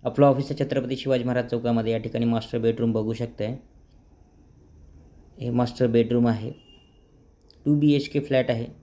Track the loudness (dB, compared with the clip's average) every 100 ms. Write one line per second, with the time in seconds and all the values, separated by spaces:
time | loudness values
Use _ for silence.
0 | -4 4 4 4 -2 -4 -2 -2 -4 -6
1 | -2 -2 0 -2 -2 -4 0 0 0 -2
2 | -4 -2 0 0 -2 -2 0 0 0 0
3 | -2 -4 -8 -6 -8 -8 -14 -20 _ _
4 | _ _ _ _ -20 -20 -20 -20 -20 -20
5 | -20 -20 -20 -10 -4 0 -2 0 2 4
6 | 4 2 2 2 -4 -14 _ -20 _ _
7 | _ _ _ _ _ _ -2 2 4 2
8 | 0 -4 0 0 0 -2 -4 -12